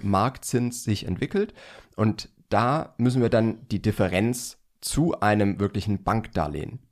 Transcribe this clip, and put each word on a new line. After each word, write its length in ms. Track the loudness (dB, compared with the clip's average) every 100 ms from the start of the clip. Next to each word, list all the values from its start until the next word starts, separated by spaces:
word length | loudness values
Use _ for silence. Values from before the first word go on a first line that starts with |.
Marktzins 800 | 0 2 2 -2 -4 -2 -2 -4
sich 240 | -2 -2 -2
entwickelt. 480 | -4 -2 -2 -4 -8 -20 -20 -12
Und 340 | 0 0 0 -8 _ _
da 460 | 0 2 0 -4 0
müssen 240 | 2 4
wir 60 | 4
dann 400 | 4 2 -2 -6
die 100 | -2
Differenz 800 | 0 2 2 2 0 -2 -8 -16 _ _
zu 400 | -4 0 0 2
einem 400 | 2 4 2 2
wirklichen 420 | -2 -2 -2 -2
Bankdarlehen 760 | 0 -2 -2 -4 -4 -4 -8 -12 -14